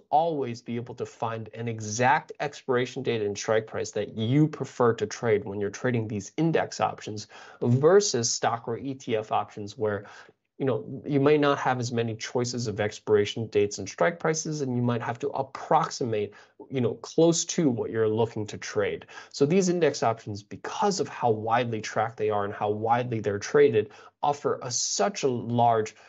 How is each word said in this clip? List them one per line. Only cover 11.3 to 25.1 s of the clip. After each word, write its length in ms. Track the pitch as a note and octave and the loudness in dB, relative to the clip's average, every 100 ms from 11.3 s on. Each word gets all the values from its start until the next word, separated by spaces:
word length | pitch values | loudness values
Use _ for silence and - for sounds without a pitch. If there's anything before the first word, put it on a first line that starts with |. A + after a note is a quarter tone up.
| D3+ | 6
not 180 | C#3+ C#3+ | 4 2
have 220 | - B2+ | 0 -2
as 140 | A#2+ | -2
many 240 | A#2+ A#2 A2 | -2 -4 -6
choices 500 | - B2+ B2 B2 A#2 | -6 -2 -2 -4 -6
of 140 | G2 | -4
expiration 680 | G#2 - - G#2+ G#2 - A2 | -4 -4 2 4 4 -2 -2
dates 320 | G#2 G2+ - | 2 0 -2
and 100 | F#2+ | -10
strike 300 | - E3+ E3+ | 0 0 0
prices, 420 | E3 D#3 D#3+ D3+ | -2 -2 -4 -4
and 140 | C3+ B2 | -4 0
you 80 | |
might 180 | A#2+ A#2+ | 0 -2
have 160 | A#2 A#2+ | -4 -6
to 80 | C#3+ | -6
approximate, 1040 | - C3+ - - D#3+ D#3+ - B2+ G#2+ G#2 - - _ - | -4 -6 -8 0 2 2 -2 -2 -2 -2 -6 -20 _ -8
you 120 | C3+ | -2
know, 140 | A#2 - | -2 -2
close 500 | - - E3 E3 - | -4 4 4 4 -2
to 260 | - D#3+ | 0 2
what 220 | A#2 G#2 | 0 -2
you're 160 | A2 A2 | 0 2
looking 360 | A2 A2+ A2+ G#2 | 2 0 -2 -8
to 140 | F#2 | -10
trade. 480 | - G#2 G2 E2 - - - | -6 -2 -2 -2 -10 -20 -18
So 140 | - C#3+ | 0 4
these 220 | F#3 F#3 | 4 4
index 340 | F3 D#3 - | 2 2 2
options, 400 | A#2 A#2 - G2+ | 0 -2 -6 -10
because 560 | - F#2+ - - G#3 F#3+ | -10 -14 -10 -2 -2 0
of 100 | C#3+ | -4
how 220 | - A#2+ | -2 0
widely 500 | G#2+ G#2+ A2+ B2 A2+ | 0 0 0 0 -4
tracked 360 | G#2+ - A2 A#2 | -4 -2 -2 -2
they 140 | G#2+ | 0
are 140 | G#2 G2+ | 0 -2
and 80 | |
how 180 | G#2 G#2+ | -2 -2
widely 500 | G#2 A2 A#2+ B2+ A2+ | 0 2 2 2 -2
they're 180 | G#2 G2+ | 0 -2
traded, 520 | - D3+ C#3+ A2+ G#2 - - _ | 2 6 8 6 2 -6 -20 _
offer 380 | C#3+ C#3+ C3+ - | -2 0 -2 -4
a, 80 | C3 | -4
such 500 | A#2 - - - | -4 -4 0 -2